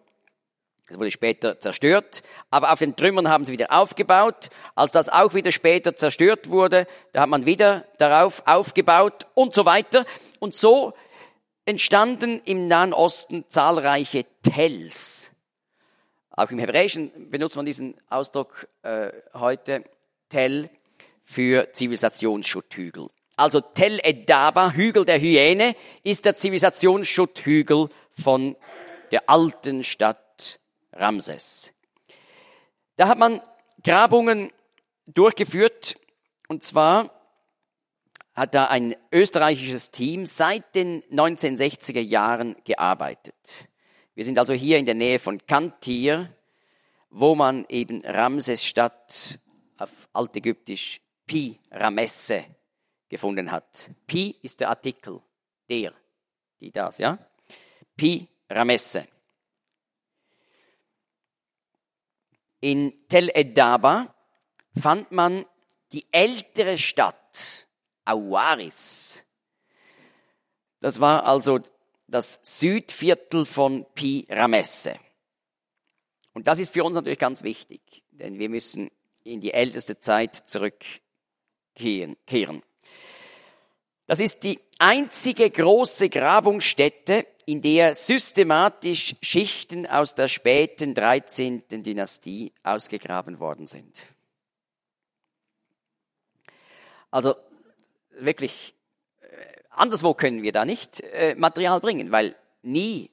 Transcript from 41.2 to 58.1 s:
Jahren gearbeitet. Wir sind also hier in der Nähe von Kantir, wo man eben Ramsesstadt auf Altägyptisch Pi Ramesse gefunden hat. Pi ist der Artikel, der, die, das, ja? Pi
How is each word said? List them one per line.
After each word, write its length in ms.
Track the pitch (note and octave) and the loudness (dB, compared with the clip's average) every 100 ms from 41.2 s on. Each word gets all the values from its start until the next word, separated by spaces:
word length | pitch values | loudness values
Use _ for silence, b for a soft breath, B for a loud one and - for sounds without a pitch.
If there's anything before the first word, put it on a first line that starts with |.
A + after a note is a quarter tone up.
| D#3+ E3 D3 B2+ C#3 - - A#2+ | 0 0 -4 -2 -2 -4 -8 -6
Jahren 540 | A2 A2 G#2+ A#2 A#2 - | -2 0 0 -2 -6 -10
gearbeitet. 720 | - - F2+ F#2 C#2 C2 - - - - - _ _ _ _ - | -6 -2 -2 -2 -6 -12 -20 -20 -20 -20 -20 _ _ _ _ -12
Wir 100 | A2+ | -2
sind 120 | B2 | 0
also 160 | B2 | 0
hier 260 | B2+ C#3 D#3 | 0 2 2
in 60 | B2 | 2
der 100 | A2+ | 0
Nähe 220 | B2 B2 | 0 0
von 280 | - G2 - | -2 -10 -2
Kantir, 880 | C#3+ E3 - B2 A#2+ C3+ D#3+ F3+ _ _ _ _ _ _ _ _ | 0 0 -8 -8 -4 -2 -2 -4 _ _ _ _ _ _ _ _
wo 260 | G2+ C#3+ D3+ | 0 2 4
man 300 | C3+ C3 - | 2 0 -6
eben 320 | B2 A#2 A2+ | -6 -6 -8
Ramsesstadt 1400 | - G2 B2 C#3+ B2+ A2+ - - A#2+ - _ - - - _ _ _ - | -6 -2 0 -2 -6 -6 -4 0 -2 -4 _ -12 -12 -14 _ _ _ -16
auf 320 | G2+ - - | -16 -16 -10
Altägyptisch 880 | G2+ A#2+ G#2+ G#2+ G#2+ - G2 - - _ _ - | -6 -6 -6 -6 -6 -8 -12 -12 -16 _ _ -8
Pi 320 | D#3 C3 A2 _ | -6 -6 -12 _
Ramesse 720 | - G#2 G#2 A2+ - - G2+ - _ _ _ _ _ _ | -6 -4 -2 -4 -4 -4 -6 -8 _ _ _ _ _ _
gefunden 440 | G2 G2+ F#2+ F2 | -10 -8 -6 -8
hat. 380 | E2 - - - - - | -10 -12 -20 -20 -20 -8
Pi 280 | E3+ G3+ - | -6 -6 -10
ist 180 | B2 - | -16 -8
der 100 | A2 | -6
Artikel, 520 | A#2 C3+ - - F2 _ _ _ _ - | -6 -8 -12 -16 -20 _ _ _ _ -8
der, 240 | A#2+ F#2+ - _ _ _ _ _ _ | -6 -6 -12 _ _ _ _ _ _
die, 120 | G2 | -14
das, 260 | G2+ F#2 - | -10 -10 -6
ja? 200 | A#2 G3 _ _ b b b b b - | -6 -6 _ _ b b b b b -4
Pi 320 | D#3 | -2